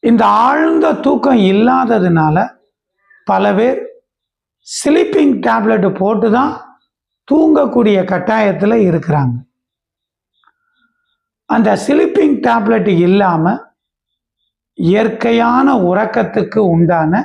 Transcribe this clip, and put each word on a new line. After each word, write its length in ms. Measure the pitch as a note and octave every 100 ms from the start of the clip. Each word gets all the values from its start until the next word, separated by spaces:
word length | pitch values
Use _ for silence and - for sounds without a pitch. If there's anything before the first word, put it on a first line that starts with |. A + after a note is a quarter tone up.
| A#3
இந்த 140 | A3+ G#3+ G#3 A#3+
ஆழ்ந்த 440 | C#4+ E4 E4 D#4+ A#3+ C4+
தூக்கம் 340 | C4+ C#4 B3+ F#3+
இல்லாததுனால 840 | G3 A#3 C4 A#3+ A3+ F3+ E3 D#3 D#3 - - _ _ _ _ _ _ -
பல 240 | F#3+ G3+
பேர் 260 | G3 A#3 C4+ - - _ _ _ _ _ _ - -
ஸ்லீப்பிங் 580 | C#4+ D#4 F4 - D4 A#3 A#3+
டேப்லெட் 420 | A3+ G#3+ A3 F#3 -
போட்டு 300 | F#3+ A3 A3
தான் 220 | A3+ C#4+ - - _ _ _ _ _ -
தூங்கக்கூடிய 720 | D4 D#4+ D4 C4+ A#3+ G#3+ G3+ F#3
கட்டாயத்துல 680 | F#3 F3+ A3 G#3+ E3 G3+ A3+ F#3+
இருக்கிறாங்க. 480 | E3+ D#3+ D3 C3 A#2+ - _ _ _ _ _ _ _ _ _ _ _ _ _ _ _ _ _ _ _ _
அந்த 140 | A#3 G#3+ G3
ஸ்லீப்பிங் 540 | - C#4+ G4+ - D#4 C4+ B3
டேப்லெட் 460 | A#3 G#3 A3+ F#3+ F3 F3
இல்லாம 360 | G3 G3 E3+ D#3+ A3+ - _ _ _ _ _ _ _ _ _ _ -
இயற்கையான 880 | E3+ G3 A3 - A#3 A#3 A#3 B3 C4+ C4 F3+
உறக்கத்துக்கு 680 | F#3 A3 - E3+ - F3+ A3
உண்டான 540 | G3+ E3 E3+ E3+ D#3 F#3+